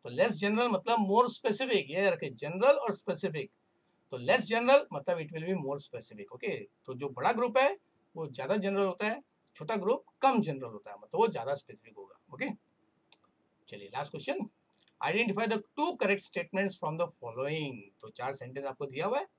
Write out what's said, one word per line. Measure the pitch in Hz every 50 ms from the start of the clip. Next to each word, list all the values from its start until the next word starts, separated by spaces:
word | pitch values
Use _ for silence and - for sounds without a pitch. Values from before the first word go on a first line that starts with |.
| _
तो | 123
less | 123 131 185 233
general | 202 151 185 202 214 220 240 240
मतलब | 214 185 - 214 233 - 208 190
more | 196 220 240 240
specific, | 240 - - 220 214 - 262 262 240 196 143 131
ये | 147 180 196 196
रखे | 170 165 - 147
general | 123 117 - 147 170 185 226 269 285 277
और | - - 196
specific। | - - - 180 160 - 185 151 156 131 - _ _ _ _ _ _ _ _ _ _ _ _ -
तो | 127
less | 120 131 208 247 -
general | 160 220 226 233 247 269 285 294 - 180
मतलब | 147 139 - 175 170
it | 156 147
will | 160 160 156
be | 175 190 180
more | 147 135 139 143
specific, | 139 - - 120 110 - - 104 101 - -
okay। | 127 - 220 175 123 104 - _ _ _
तो | - 127
जो | 123 139 143
बड़ा | 131 123 131 185
group | 240 220 240 247 214 262
है | 262 285 403 - _ _ _ _ _ _ _
वो | 165 160 147
ज़्यादा | 123 123 139 139 196 214
general | 190 196 196 196 202
होता | 190 175 - 208 208
है, | 220 294 - _ _ _ _ _ _
छोटा | - 156 151 226
group | 214 180 196 240 285 - _ _ _
कम | - 269 262 226
general | - 160 143 135 131 117
होता | 113 104 _ 107
है, | 101 -
मतलब | - - - 165
वो | 220 220
ज़्यादा | 165 139 117 127 143
specific | - - _ - - _ - - -
होगा, | - - - _ _ _ -
ओके। | - 254 285 - - _ _ _ _ _ _ _ _ _ _ - _ _ _ _ _ _ _ _ _ _ -
चलिए | - 104 101 98
last | 107 127 147 147
question, | - 156 - - - 381 - - _ _ _ _ _ _ _ - _ _
identify | - 139 165 214 233 233 185 208 226 214
the | 226 220 214 _
two | _ - 294 339 349 -
correct | 233 190 196 196 -
statements | - - 185 170 - - 190 196 196 190 -
from | - 156 156 160
the | 175 165 -
following। | _ - 120 113 120 131 143 156 160 151 139 127 110 98 98 _ _
तो | - 110
चार | - - 123 127 139
sentence | 120 127 123 131 139 139
आपको | 139 131 _ 147
दिया | 135 131 139 160
हुआ | 196 233 285
है | 392 - _